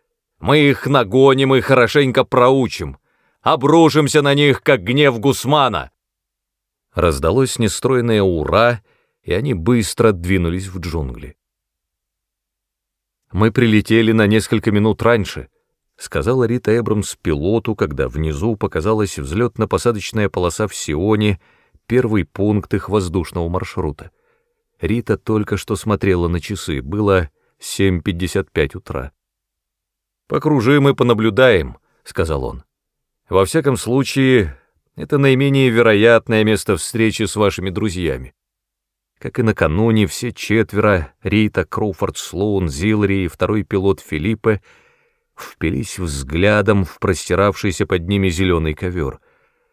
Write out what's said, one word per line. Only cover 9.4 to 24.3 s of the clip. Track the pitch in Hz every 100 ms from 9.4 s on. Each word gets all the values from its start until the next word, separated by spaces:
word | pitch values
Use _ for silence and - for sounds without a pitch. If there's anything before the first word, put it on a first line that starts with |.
| 143
быстро | 95 87 123 - - 113
двинулись | 90 87 95 85 92 95
в | 90
джунгли. | 80 80 67 60 - - _ _ _ _ _ _ _ _ _ _ _ _ _ _ _ _ _ _ _
"Мы | 92 113
прилетели | 120 117 107 - 113 113
на | 110 101
несколько | 110 - 110 113
минут | 101 110 101
раньше", | 117 117 90 - 62 _ _ _ _ _
сказала | - 82 78 131
Рита | 113 123 - 117
Эбрамс | 107 104 98 -
пилоту, | - 73 87 113 113 104
когда | 87 69 65
внизу | 71 78 71 110 107
показалась | 104 98 98 110 101 -
взлетно-посадочная | 69 95 120 - 107 90 123 107 - 110 101
полоса | 95 87 - 107
в |
Сионе, | - - 76 101 107 104 92 _ _ _ _ -
первый | 120 120 107
пункт | 78 - 104 104 -
их | 101 -
воздушного | 104 90 90 80 87 85
маршрута. | 87 - - 78 71 - _ _